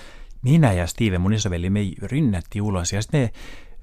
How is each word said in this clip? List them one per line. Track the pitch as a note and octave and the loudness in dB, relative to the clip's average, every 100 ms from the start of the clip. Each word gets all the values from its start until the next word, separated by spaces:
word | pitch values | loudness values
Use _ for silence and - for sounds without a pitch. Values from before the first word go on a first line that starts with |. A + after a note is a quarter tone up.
| - - - - | -18 -16 -16 -4
minä | B2 E3 C3+ | 4 6 6
ja | F2+ E2+ | 4 0
Steve, | - A2+ F2+ | 0 0 2
mun | F#2 | 2
isoveli, | A2 F#2+ F2 F2+ | 2 0 -2 0
me | G#2 G2 D#2+ | 0 0 -6
rynnättiin | G2 C3+ C#3 F#2 - G#2 | -4 0 2 0 -4 -4
ulos, | G#2 F#2+ E2+ | -2 -2 -2
ja | G2+ | -2
sitten | - D3+ | 0 0
me | A2+ - - - - - | 0 -4 -14 -14 -16 -16